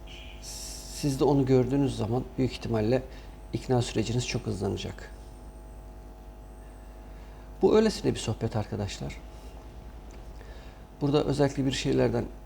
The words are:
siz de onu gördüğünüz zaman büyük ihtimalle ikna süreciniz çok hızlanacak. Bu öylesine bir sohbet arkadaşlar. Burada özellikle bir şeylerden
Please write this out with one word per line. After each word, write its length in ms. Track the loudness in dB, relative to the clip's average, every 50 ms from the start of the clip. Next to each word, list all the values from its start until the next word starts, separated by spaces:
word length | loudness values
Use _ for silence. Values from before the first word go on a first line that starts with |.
| -14 -14 -14 -14 -14 -14 -14 -14 -12 -12 -12 -10 -10 -10 -10 -12 -12 -12 -6 -2
siz 200 | 0 0 2 4
de 40 | 6
onu 220 | 6 6 6 6
gördüğünüz 500 | 8 6 6 6 6 4 4 4 4 2
zaman 280 | 0 0 0 0 0 0 -2 0 0
büyük 140 | 0 0 0
ihtimalle 500 | -2 -2 0 2 2 4 4 4 2 2 -2 -10 -14 -14 -14 -16 -16 -10 -6 -6
ikna 300 | -4 0 2 4 4 4
süreciniz 440 | 2 0 0 0 0 0 0 0
çok 200 | 0 -2 -2 -2
hızlanacak. 640 | -2 -4 -2 0 0 -2 -2 -4 -6 -8 -10 -12 -14 -14 -16 -16 -16 -16 -16 -16 -16 -16 -16 -16 -16 -16 -16 -16 -16 -16 -16 -16 -16 -16 -16 -16 -16 -16 -16 -16 -16 -16 -16 -16 -16 -16 -16 -16 -16 -14 -14 -14 -14 -14 -14 -14 -14 -14 -14 -14 -14 0 4 6
Bu 140 | 8 8
öylesine 380 | 8 8 6 4 2 2 2 2
bir 40 | 2
sohbet 380 | 0 -2 0 0 0 0 0
arkadaşlar. 600 | 0 -2 0 -2 -2 -2 -2 -4 -6 -8 -8 -8 -10 -12 -14 -14 -14 -14 -14 -14 -14 -14 -14 -14 -14 -14 -14 -14 -14 -14 -14 -14 -14 -14 -14 -14 -14 -14 -14 -14 -14 -14 -16 -16 -16 -18 -18 -6 -2
Burada 240 | 2 4 4 4 4
özellikle 420 | 4 4 6 6 4 4 4 2
bir 60 | 2 2
şeylerden 520 | 2 2 2 4 6 6 6 4 2 0 -2 -6 -12 -8